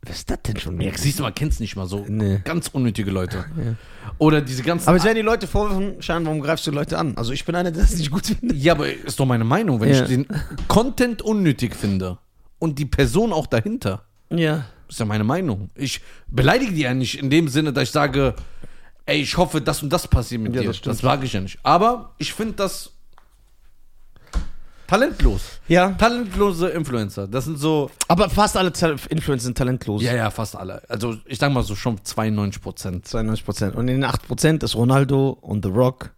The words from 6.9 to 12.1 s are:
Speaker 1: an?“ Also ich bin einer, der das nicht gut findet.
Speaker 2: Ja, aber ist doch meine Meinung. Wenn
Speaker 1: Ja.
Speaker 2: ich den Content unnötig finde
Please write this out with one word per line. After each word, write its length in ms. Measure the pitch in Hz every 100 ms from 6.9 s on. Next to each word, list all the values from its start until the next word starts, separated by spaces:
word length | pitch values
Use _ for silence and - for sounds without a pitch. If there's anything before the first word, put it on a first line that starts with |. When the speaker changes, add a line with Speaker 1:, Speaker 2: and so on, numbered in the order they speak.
| 160
Speaker 1:
an?“ 180 | 165 107
Also 160 | 117
ich 140 | 139 -
bin 80 |
einer, 160 | 170 180
der 120 | 165
das 120 | 190 175
nicht 140 | 147
gut 160 | 165 -
findet. 320 | 220 240 151
Speaker 2:
Ja, 160 | 139
aber 180 | 160 143
ist 280 | 135 - 120
doch 80 | 135
meine 160 | 120
Meinung. 360 | 113 151 220 123
Wenn 140 | 117
Speaker 1:
Ja. 80 | 135
Speaker 2:
ich 60 | 127
den 160 | 127 139 208 - 147 -
Content 540 | 185 247 - 247 220
unnötig 540 | 214 214 180 131 120 -
finde 420 | 107 98 92